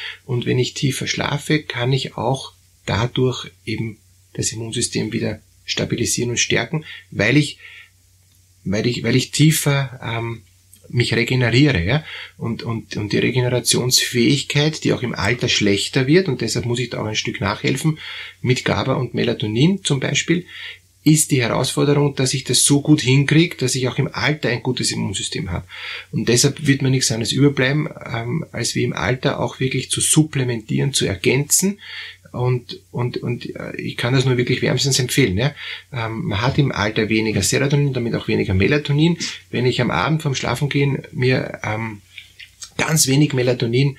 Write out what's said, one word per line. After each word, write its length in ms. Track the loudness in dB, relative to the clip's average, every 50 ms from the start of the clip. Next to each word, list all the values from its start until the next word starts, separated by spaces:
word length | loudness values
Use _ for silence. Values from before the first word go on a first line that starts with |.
| -12 -14 -14 -14 _
Und 200 | -4 -4 -2 0
wenn 140 | 0 0 0
ich 140 | 0 -2 -2
tiefer 340 | -2 -2 -2 -2 -2 -4 -4
schlafe, 560 | -4 -4 -2 -2 -2 -4 -2 0 -2 -2 -2
kann 300 | -4 -6 -2 0 0 0
ich 240 | 0 -2 -4 -6 -4
auch 340 | -2 -2 -2 -2 -4 -10 -18 _ _ _ _ _ _
dadurch 640 | -4 -2 0 0 -2 0 0 0 0 0 -4 -8 -14 -18 _ -10
eben 360 | -6 -6 -4 -4 -6 -8 -12 _ _ _ _ _ _ -8 -6
das 140 | -6 -6
Immunsystem 640 | -6 -8 -8 -8 -6 -4 -4 -4 -2 -2 -2 -2 -2
wieder 280 | -4 -4 -4 -6 -8 _ _ _ _ _
stabilisieren 640 | -8 -4 -4 -2 -2 -2 -2 -2 -2 -2 -2 -2 -2
und 80 | -2 -2
stärken, 460 | 0 0 0 0 0 -2 -4 -6 -6 -8 -16 -20 -20 -8
weil 260 | -2 0 2 4 4 4
ich, 200 | 2 2 -2 -12 -18 -20 -20 -20 -20 -20 _ _ _ _ _ _ _ _ _ _ _ _ _ _ -6
weil 240 | -2 -2 0 0 0
ich, 160 | 0 0 0
weil 120 | 2 2
ich 160 | 2 2 0
tiefer, 680 | 2 4 6 6 6 4 2 0 0 0 0 -4 -6 -10
ähm, 420 | -8 -6 -6 -6 -6 -6 -8 -10 -14 _ _ _ _ _ -20 -20 -12 -4
mich 240 | 0 0 0 2 2
regeneriere, 720 | 2 2 2 2 2 2 4 6 6 6 6 4 4 2
ja, 220 | 2 0 0 -2 -4 -14 -16 -16 -18 -12 -8
und, 260 | -6 -6 -6 -6 -6
und, 320 | -6 -6 -6 -8 -8 -8
und 160 | -6 -4 -2
die 60 | 0 0
Regenerationsfähigkeit, 1700 | 0 0 2 0 0 2 0 0 0 0 0 0 2 2 2 0 0 0 2 2 4 4 4 2 0 0 0 2 2 2 0 0 0
die 80 | 0 0
auch 100 | 0 -2
im 120 | -4 -4
Alter 340 | -2 0 0 0 0 0 0
schlechter 580 | 0 2 2 2 2 2 0 -2 0 0 2 4
wird, 220 | 4 4 4 2
und 100 | 0 -2
deshalb 260 | -2 -2 -2 -2 -2
muss 140 | -2 -2 -2
ich 120 | -4 -4
da 100 | -6 -6
auch 40 | -4
ein 100 | -4 -4
Stück 260 | -4 -4 -4 -4 -2
nachhelfen, 580 | 0 0 0 0 0 -2 0 0 0 0 0 -2 -6 -14 -14 -14 -16 -16 -12 _
mit 220 | 0 0 0 2 0
gaba 300 | 0 0 0 0 0 0
und 200 | -2 -2 -2 -2
Melatonin 720 | -2 0 0 -2 -2 -2 -2 2 4 4 4 4 2 0
zum 160 | -2 -2 0
Beispiel, 460 | 0 -2 -2 -2 0 0 -2 -2 -4 -8 -14 -16 -16 -16 -18 -18 _ _ _ _ 4
ist 280 | 4 6 6 4 2
die 100 | 2 0
Herausforderung, 760 | 2 2 0 0 0 -2 0 0 2 2 4 4 2 0 0
dass 180 | 0 -2 -2 -2
ich 100 | -2 -2
das 220 | 0 0 2 4
so 160 | 4 4 4
gut 180 | 6 6 4 6
hinkriege, 560 | 6 4 4 4 6 6 4 4 4 2 0
dass 200 | -2 -2 -2 -2
ich 120 | 0 -2 -2
auch 100 | -2 -2
im 160 | -2 -2 -2
Alter 360 | -2 0 0 0 0 0 -2
ein 120 | -2 -2
gutes 300 | -2 -4 -2 -2 -2 -4
Immunsystem 600 | -2 -2 -4 -4 -4 -6 -6 -6 -6 -6 -6 -6
habe. 140 | -6 -6 -8 -10 -14 -16 -14 -12 -12 -14 -12 -6
Und 160 | -4 -2 0 2
deshalb 400 | 2 4 2 2 0 0 0 0
wird 140 | 0 2
mir 80 | 2 0
nichts 220 | 2 2 0 0
anderes 200 | -2 -2 -2 -2
überbleiben, 560 | 2 4 4 4 4 2 0 0 0 0 -2 -4 -8 -12 -12 -8 -8
ähm, 320 | -6 -6 -4 -6 -6 -6 -8
als 240 | -8 -6 -4 -4 -2
wie 80 | -2 -2
im 80 | -2
Alter 480 | -2 -2 -2 -2 -2 0 -2 -2 -2 -2
auch 220 | -4 -4 -4 -4
wirklich 280 | -4 -2 -2 -4 -4 -4
zu 120 | -4 -2
supplementieren, 920 | 0 2 4 4 4 4 2 -2 -2 -2 -2 -4 -4 -2 -2 0 0 0
zu 140 | 0 0 0
ergänzen, 720 | -2 -2 0 2 2 2 2 2 0 0 0 2 0 -2 -4 -8 -16 -16 -14 -14 -16 -18 -20 -20 -12 -6 -2
und, 420 | 0 0 0 -2 -4 -8 -16 -18 -16 _
und, 260 | -6 -4 -4 -4 -4 -4
und, 380 | -4 -4 -6 -6 -6 -10 -10
äh, 200 | -10 -10 -10 -8 -8
ich 200 | -8 -8 -6 -4
kann 160 | -2 0 2
das 120 | 2 2
nur 120 | 2 2 2
wirklich 240 | 2 0 0 0
wärmstens 380 | 2 0 2 2 0 0 0 0
empfehlen, 380 | 0 0 2 2 2 4 4 2
ja. 180 | 0 0 -2 -4 -12 -14 -14 -14 -14 _
Ähm, 360 | -8 -6 -6 -6 -6 -6 -4 -2
man 140 | -2 0
hat 160 | 0 2 2 2
im 140 | 2 2
Alter 380 | 2 0 -2 -2 0 0 0 2
weniger 320 | 2 2 2 2 0 0
Serotonin, 520 | 0 2 2 0 2 2 2 2 2 0 0
damit 200 | -2 -2 -2 -2
auch 120 | -4 -2 -2
weniger 260 | -2 0 0 2 2
Melatonin. 640 | 2 4 4 2 2 0 0 2 4 4 4 2 0 -4 -8 -10 -12 -12 _
Wenn 160 | -4 0 0
ich 160 | 2 2 2
am 100 | 0 0
Abend 300 | 0 0 0 0 0 0
vorm 140 | 0 -2 -4
Schlafengehen 680 | -2 -2 -2 -2 0 -2 0 0 2 0 0 0 -2 -6 -8
mir, 480 | -4 -2 0 2 2 0 0 -4 -8 -8 -6
ähm, 380 | -6 -6 -4 -6 -8 -10 -12 -18 _ -20 -20 -20 -20 -20 -20 -20 -20 _ -20 -20 -10 -6 -4
ganz 300 | -2 0 2 2 2 4
wenig 260 | 4 4 4 4 2
Melatonin 640 | 2 2 2 0 0 0 0 2 2 2 2 0